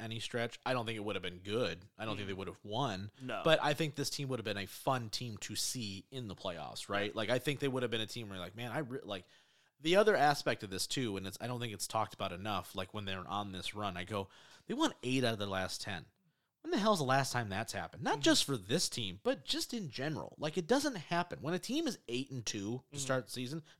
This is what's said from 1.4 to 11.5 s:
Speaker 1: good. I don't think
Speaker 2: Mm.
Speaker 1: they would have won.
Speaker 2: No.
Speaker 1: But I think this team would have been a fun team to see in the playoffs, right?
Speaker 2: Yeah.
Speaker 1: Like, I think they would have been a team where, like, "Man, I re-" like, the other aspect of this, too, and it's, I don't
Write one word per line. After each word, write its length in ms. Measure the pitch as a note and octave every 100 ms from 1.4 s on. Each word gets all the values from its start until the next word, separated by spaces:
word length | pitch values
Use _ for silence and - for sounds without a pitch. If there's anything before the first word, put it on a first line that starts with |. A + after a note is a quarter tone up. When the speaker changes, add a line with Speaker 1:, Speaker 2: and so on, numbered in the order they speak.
Speaker 1:
good. 340 | F#2 A2 G2+ E2+ F#2 -
I 80 |
don't 120 | A2 G#2
think 80 | G2
Speaker 2:
Mm. 40 |
Speaker 1:
they 40 |
would 140 | F#2+ F#2
have 100 | -
won. 480 | G2+ A2 C#3 F#2 G#2 -
Speaker 2:
No. 200 | B2+ G#2
Speaker 1:
But 160 | A#2 D#3+
I 120 | D3
think 200 | D3+ D#3
this 160 | C#3+ C#3
team 160 | - C3+
would 120 | B2
have 40 |
been 140 | G#2+ G2+
a 80 | G2
fun 420 | - - C3 A2
team 280 | - B2 G#2
to 120 | -
see 500 | G2+ - C3 G#2 F#2+ -
in 160 | C3 A2
the 80 |
playoffs, 540 | E2+ F#2+ E2+ C2 - -
right? 180 | G2+ G2+
Speaker 2:
Yeah. 40 | A2
Speaker 1:
Like, 140 | G#2
I 80 | B2
think 220 | - C3+
they 80 | C#3+
would 140 | B2+
have 60 | B2
been 80 | A2+
a 60 | G#2+
team 220 | A#2+ G#2
where, 120 | F#2+
like, 160 | F2 A2
"Man, 160 | A#2+
I 60 | C3
re-" 180 | B2 C3
like, 200 | F#2+ G2 - - _ _ _ _
the 120 | D#3 F#3
other 200 | G#3+ E3+
aspect 480 | D3 C#3+ D3 A2+
of 60 | G2+
this, 180 | F#2 -
too, 280 | C#3+ A#2+ F#2+
and 100 | F#2+
it's, 100 | F#2+
I 60 |
don't 140 | A#2